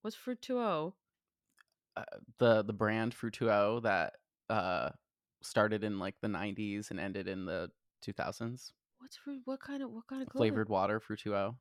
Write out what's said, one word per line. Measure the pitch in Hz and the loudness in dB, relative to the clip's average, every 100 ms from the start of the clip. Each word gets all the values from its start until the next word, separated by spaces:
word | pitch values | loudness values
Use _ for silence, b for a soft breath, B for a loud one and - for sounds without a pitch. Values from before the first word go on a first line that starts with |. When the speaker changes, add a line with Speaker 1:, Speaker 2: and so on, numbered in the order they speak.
Speaker 1:
What's | 214 | -6
Fruit | - - 247 | -6 -6 -6
two | - 247 | -2 0
oh? | 226 160 160 - _ _ _ _ _ _ _ _ _ | 2 2 0 -6 _ _ _ _ _ _ _ _ _
Speaker 2:
Uh, | - - - - - | -10 -8 -12 -16 4
the, | 120 110 | 6 6
the | 104 | 4
brand | 101 107 110 113 | 0 2 2 0
Fruit | - 117 | -2 -6
two | - 113 | 0 4
oh | 104 101 117 | 6 6 4
that, | 113 95 80 - _ _ - | 2 2 2 -4 _ _ -2
uh, | 110 92 90 67 - _ _ _ _ | 0 2 0 -2 -6 _ _ _ _
started | - - 107 107 | -2 2 4 2
in, | 107 98 | 0 -2
like, | 95 - | -4 -4
the | 110 | -4
nineties | 92 101 98 104 101 104 | -2 -4 -4 -4 -4 -6
and | 90 | -6
ended | 98 98 92 | -4 -4 -4
in | 95 | -6
the | 92 87 85 _ _ _ | -4 -4 -6 _ _ _
two | - | -10
thousands. | - - - 113 127 - _ _ _ | -6 -6 -4 -8 -8 -14 _ _ _
Speaker 1:
What's | 254 - | -20 -16
Fruit, | 285 269 | -12 -10
what | 247 269 | -8 -10
kind | - 277 | -8 -8
of, | 262 | -8
what | 226 - | -10 -12
kind | 269 | -10
of | 262 | -6
clothing? | - 110 | 2 2
Speaker 2:
Flavored | 107 110 | 2 0
water, | 98 98 110 | 2 2 0
Fruit | - 107 | -4 -6
two | 107 | -2
oh. | 101 98 123 | 0 -2 -6